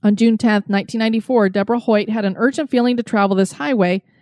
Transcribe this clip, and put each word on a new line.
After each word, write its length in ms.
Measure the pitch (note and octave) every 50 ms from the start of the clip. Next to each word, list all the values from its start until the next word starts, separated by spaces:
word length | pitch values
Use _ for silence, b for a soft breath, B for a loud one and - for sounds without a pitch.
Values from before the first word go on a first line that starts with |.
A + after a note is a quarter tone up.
| -
On 120 | G#3 G#3
June 220 | G3 A3+ A3+ A3+
tenth, 320 | G#3 - A#3 G#3+ G3+ G3+ -
nineteen 300 | G3+ G3 G3 - - A3+
ninety-four, 500 | A3 A3+ A3+ A3+ G#3 - C4 A#3+ G#3 F#3+
Deborah 300 | F#3 G#3 G3 - A#3 A#3+
Hoyt 300 | A#3 - A3 G#3 G3+ A3
had 160 | G#3+ A3+ G3+
an 100 | G3 F#3+
urgent 320 | - A3 C4 C#4 - D4+ C4
feeling 260 | - B3 A#3+ B3 B3
to 80 | A#3+ A3+
travel 320 | - - G#3+ G3+ G3 G3
this 180 | F#3+ G3 - -
highway, 500 | - C#4+ D4 C4+ A3 F#3+ F3+ F3+ G3 _ _ _ _